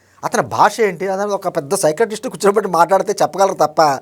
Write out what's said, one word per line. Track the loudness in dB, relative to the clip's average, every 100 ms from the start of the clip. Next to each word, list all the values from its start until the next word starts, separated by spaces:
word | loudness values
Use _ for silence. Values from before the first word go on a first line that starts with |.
| _ _
అతని | -6 -4
భాష | -4 2 2 2
ఏంటి | -2 0 -4
అనేది | -4 -4
ఒక | -4 -4
పెద్ద | -6 -4 0
సైకియాట్రిస్ట్ని | 0 0 -2 -2 -10
కూర్చోబెట్టి | 0 2 2 0
మాట్లాడితే | 2 4 2 0 -2
చెప్పగలరు | -2 2 0
తప్ప | 2 -2 2 2 2